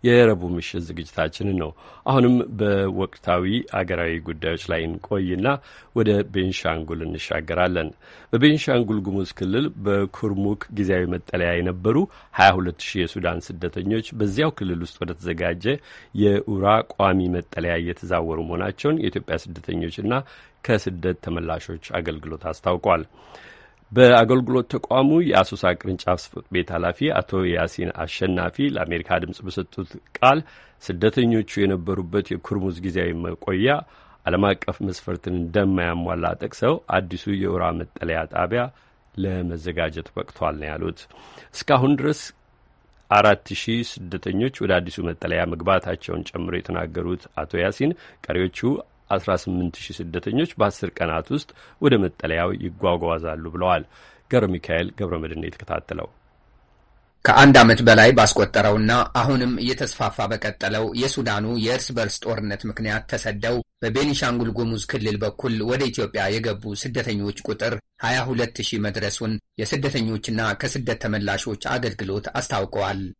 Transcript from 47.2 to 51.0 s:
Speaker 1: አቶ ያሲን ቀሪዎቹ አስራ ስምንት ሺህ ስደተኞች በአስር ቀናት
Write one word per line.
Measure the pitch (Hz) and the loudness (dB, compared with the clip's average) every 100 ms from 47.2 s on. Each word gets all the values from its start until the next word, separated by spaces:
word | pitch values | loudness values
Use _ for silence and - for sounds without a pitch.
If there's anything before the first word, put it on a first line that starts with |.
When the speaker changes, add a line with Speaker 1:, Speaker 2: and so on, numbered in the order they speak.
| - - | -8 -10
Speaker 1:
አቶ | 76 - | -6 -2
ያሲን | 90 - 139 175 - - | -2 0 -2 -2 -12 -20
ቀሪዎቹ | - 90 92 - - 143 - _ _ | -4 -2 -2 -2 -2 -2 -6 _ _
አስራ | 98 95 90 | -2 0 -2
ስምንት | - 90 90 - | -2 -4 -4 -6
ሺህ | - - | -16 -12
ስደተኞች | 85 82 104 117 165 - | -8 -6 -4 -2 -4 0
በአስር | 104 - 95 | -2 0 -10
ቀናት | - | -4